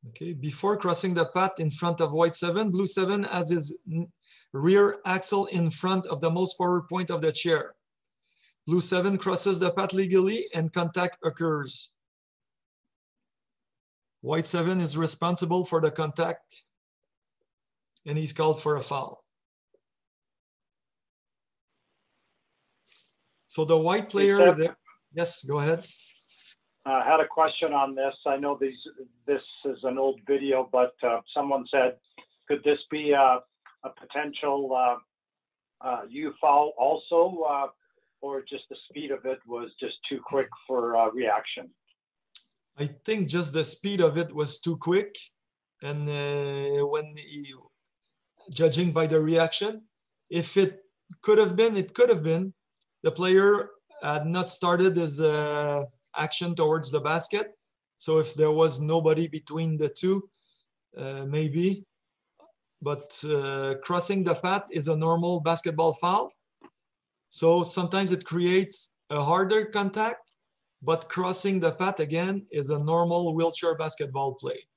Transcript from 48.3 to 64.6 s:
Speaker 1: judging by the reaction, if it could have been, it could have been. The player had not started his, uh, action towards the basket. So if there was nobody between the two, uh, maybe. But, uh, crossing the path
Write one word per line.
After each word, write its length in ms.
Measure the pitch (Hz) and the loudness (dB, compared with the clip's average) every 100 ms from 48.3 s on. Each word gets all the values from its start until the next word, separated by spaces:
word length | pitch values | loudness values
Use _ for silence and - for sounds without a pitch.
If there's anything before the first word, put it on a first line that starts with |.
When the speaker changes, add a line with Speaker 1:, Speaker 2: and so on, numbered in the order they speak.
| _ - | _ -12
Speaker 1:
judging 400 | 151 160 147 175 | 2 2 4 0
by 140 | 165 160 | 2 2
the 160 | 156 | 2
reaction, 640 | 156 165 165 - 202 220 _ _ _ _ _ | 4 2 2 0 -4 -6 _ _ _ _ _
if 300 | 170 165 - | -4 -2 2
it 260 | 190 - _ _ _ - | 2 0 _ _ _ -10
could 160 | - 214 | 4 6
have 180 | 208 180 | 6 4
been, 220 | 226 208 | 2 2
it 160 | 190 | -4
could 160 | - 247 | 2 4
have 120 | 196 | 4
been. 300 | 151 165 190 - _ _ _ _ | 2 -2 -2 -8 _ _ _ _
The 60 | 160 | -4
player 600 | 160 185 190 196 208 202 - _ - | 0 4 6 6 4 0 -10 _ -10
had 240 | 143 151 151 | -4 -2 -2
not 240 | 175 175 | -2 -2
started 480 | - 180 175 190 170 | -2 2 4 4 4
his, 200 | 165 143 | -2 2
uh, 640 | 156 151 147 147 147 143 143 _ _ - | 2 2 0 -2 -2 -2 -4 _ _ -6
action 380 | 151 - 175 | -4 -2 -4
towards 380 | 165 156 160 131 | 0 2 2 0
the 80 | 147 | -2
basket. 580 | 143 165 165 202 214 - _ _ _ _ | 0 -2 -2 -4 -4 -10 _ _ _ _
So 240 | - 160 | 0 2
if 140 | 156 | 2
there 180 | 151 151 | 2 2
was 280 | 156 160 131 | 6 4 2
nobody 460 | 151 165 160 156 165 | 0 2 4 2 0
between 500 | 156 - 151 165 156 | -4 -8 -4 -2 0
the 120 | 147 | -2
two, 420 | - 185 196 196 _ _ _ _ _ _ - | 0 0 0 -2 _ _ _ _ _ _ -12
uh, 280 | 135 139 139 | -10 -8 -4
maybe. 580 | 151 156 147 180 196 - _ _ _ _ _ _ _ _ _ | -2 0 2 0 0 -8 _ _ _ _ _ _ _ _ _
But, 380 | 143 143 - - | -6 -6 -8 -12
uh, 500 | 147 147 139 135 135 135 | -2 -2 -2 -4 -4 -6
crossing 400 | - 180 175 196 | -2 -2 0 0
the 140 | 175 - | 0 0
path 300 | 180 196 | 0 -2